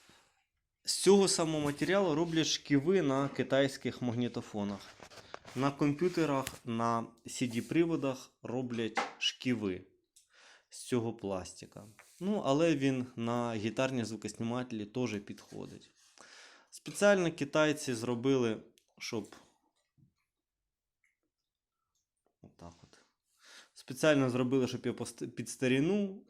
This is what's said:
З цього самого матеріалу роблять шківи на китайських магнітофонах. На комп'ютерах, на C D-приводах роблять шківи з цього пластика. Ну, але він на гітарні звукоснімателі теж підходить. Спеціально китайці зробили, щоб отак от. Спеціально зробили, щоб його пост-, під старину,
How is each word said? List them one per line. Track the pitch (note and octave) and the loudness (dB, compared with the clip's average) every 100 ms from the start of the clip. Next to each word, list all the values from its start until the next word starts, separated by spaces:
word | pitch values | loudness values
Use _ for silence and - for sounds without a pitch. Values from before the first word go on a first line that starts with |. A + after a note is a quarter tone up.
| _ - _ _ _ _ _ _ | _ -20 _ _ _ _ _ _
З | - - | -6 0
цього | F3+ G3+ F#3 | 6 8 8
самого | - E3 D#3 | 2 0 0
матеріалу | D3 C#3+ D3+ F#3+ F#3 D3+ | -2 -2 0 2 2 2
роблять | E3+ D#3+ D3+ | 0 0 0
шківи | - - C#3+ D3 F#3+ | -2 2 2 4 2
на | D3 C3+ C#3 | 2 0 0
китайських | - B2+ C3+ C#3 - B2+ - | -2 0 2 2 0 -8 -4
магнітофонах. | B2 A#2 A#2+ A#2+ - G#2+ G2+ G2 - - - - - - - B2+ | -4 -2 -2 -4 -8 -6 -4 -6 -12 -20 -20 -20 -18 -18 -12 -2
На | C#3 | -2
комп'ютерах, | C#3+ D3 C#3+ F3 F3 D#3 C3+ C3 - B2 | 0 0 2 0 2 0 0 -2 -8 -6
на | A2+ A#2 A#2 A2+ - - | -2 0 0 -4 -12 -14
C | - B2 A2+ | -4 -2 -2
D-приводах | - D#3 E3+ D#3+ C3+ B2+ - _ | -2 0 2 0 -2 -4 -10 _
роблять | - B2 B2 A#2 A2 A2 - - | -8 -6 -4 -2 -2 -2 -6 -4
шківи | - - B2+ A#2 G#2 F2+ - _ _ _ _ _ - - _ | -4 -4 -2 0 0 -4 -8 _ _ _ _ _ -20 -20 _
з | - | -18
цього | - B2 A2+ | -4 -2 -2
пластика. | A2 G2 F#2+ E2+ - - - G#2 - - - | -6 -4 -4 -6 -14 -18 -18 -20 -20 -20 -8
Ну, | F3+ G#3 C3 | -2 -2 2
але | C#3+ E3+ C#3+ | 4 4 4
він | C3+ C3 B2+ - | 2 2 -2 -4
на | A#2 A#2+ A#2+ A2+ | -2 0 -2 -2
гітарні | A2 G#2+ C3 C3 | -4 0 0 0
звукоснімателі | G#2+ G#2+ G#2 - A2+ B2 B2+ A2 G#2 | -4 -6 -8 -6 -4 -4 -4 -6 -6
теж | B2 B2 G#2 | -4 -2 -4
підходить. | G2+ G2+ - G#2 G2 G2+ - _ _ _ - - - - _ | -8 -16 -14 -14 -14 -16 -20 _ _ _ -20 -20 -20 -20 _
Спеціально | - - - G3+ G3 E3+ | -18 -12 2 4 6 4
китайці | E3 C#3+ D#3 D3+ C#3+ - | 0 0 4 4 2 -2
зробили, | A2+ A#2+ A#2+ C3 C3+ A#2 A2 - _ _ _ | -4 -2 0 2 4 4 0 -6 _ _ _
щоб | - A#2 G2 - - _ _ _ _ _ _ _ _ _ _ _ _ _ _ _ _ _ _ _ _ _ _ _ _ _ _ _ _ _ | -8 -6 -8 -14 -20 _ _ _ _ _ _ _ _ _ _ _ _ _ _ _ _ _ _ _ _ _ _ _ _ _ _ _ _ _
отак | - _ E2+ - | -20 _ -20 -20
от. | - - _ _ _ _ - - - | -20 -20 _ _ _ _ -20 -20 -20
Спеціально | - - C3 D#3 C#3+ C3 | -20 -12 0 4 6 4
зробили, | A#2+ B2+ C3+ B2 | 2 2 4 2
щоб | A#2+ A#2+ | 0 -4
його | G#2 | -4
пост-, | A#2+ - C3 | -6 -8 -10
під | - A#2 | -8 -10
старину, | - B2+ C3 D#3+ G#3 G3 G3 - | -2 2 4 4 2 0 -6 -18